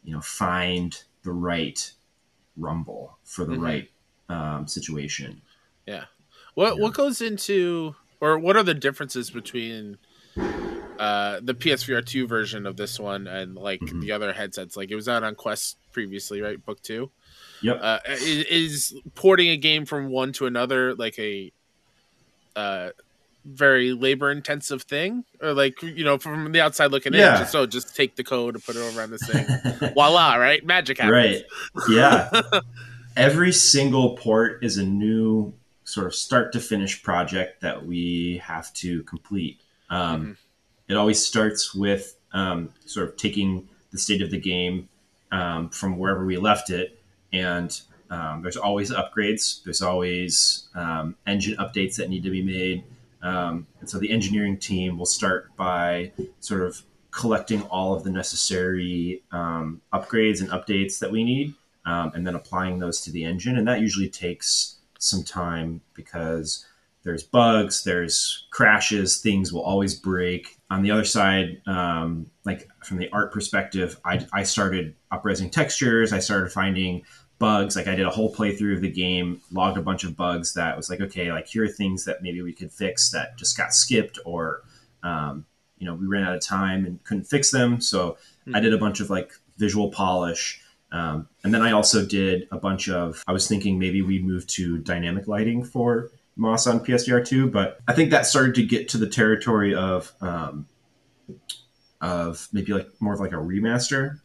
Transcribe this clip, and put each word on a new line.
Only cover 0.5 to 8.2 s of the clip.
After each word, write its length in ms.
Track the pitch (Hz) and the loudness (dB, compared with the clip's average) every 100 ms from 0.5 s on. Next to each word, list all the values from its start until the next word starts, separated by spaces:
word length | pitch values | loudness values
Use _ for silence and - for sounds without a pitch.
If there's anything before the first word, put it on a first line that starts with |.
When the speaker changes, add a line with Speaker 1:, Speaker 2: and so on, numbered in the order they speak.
| 90 90 90 87 - - _ | 0 0 -2 -4 -8 -20 _
Speaker 1:
the 80 | 92 | -8
right 600 | 87 87 85 78 - - _ _ _ _ _ _ - | -4 -2 -2 -2 -6 -10 _ _ _ _ _ _ -10
rumble 600 | 80 82 76 - - - | -6 -4 -6 -10 -14 -20
for 220 | - - 80 | -18 -8 -6
the 80 | |
Speaker 2:
Mm-hmm. 100 | 80 | -4
Speaker 1:
right, 260 | 82 76 65 _ _ _ _ | -4 -4 -8 _ _ _ _
um, 380 | 85 76 76 76 | -8 -6 -6 -8
situation. 720 | - 71 76 71 - 67 50 _ _ _ _ - | -8 -8 -8 -8 -8 -10 -16 _ _ _ _ -14
Speaker 2:
Yeah. 200 | 98 - _ _ _ - | -14 -14 _ _ _ -14
What, 220 | - 202 196 | 0 2 2
Speaker 1:
Yeah. 60 | |
Speaker 2:
what 120 | 214 | -2
goes 280 | 226 285 247 | 0 -2 0
into, 720 | 226 202 - 202 180 170 160 147 _ | -6 -6 0 0 2 -2 -6 -10 _
or 180 | _ | _